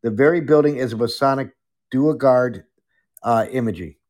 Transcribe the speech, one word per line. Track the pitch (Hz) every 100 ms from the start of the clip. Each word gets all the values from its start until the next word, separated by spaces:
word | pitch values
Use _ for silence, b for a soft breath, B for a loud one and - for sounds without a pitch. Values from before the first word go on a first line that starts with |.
the | 117
very | 107 139 170
building | 143 151 147 135
is | 127
a | 113
Masonic | 117 - 139 135 135 _ _ _ _
dual | 131 147
guard, | 131 135 127 127 98 _ _ _ _ _ _
uh, | - 113 -
imagery. | 127 117 90 85 - _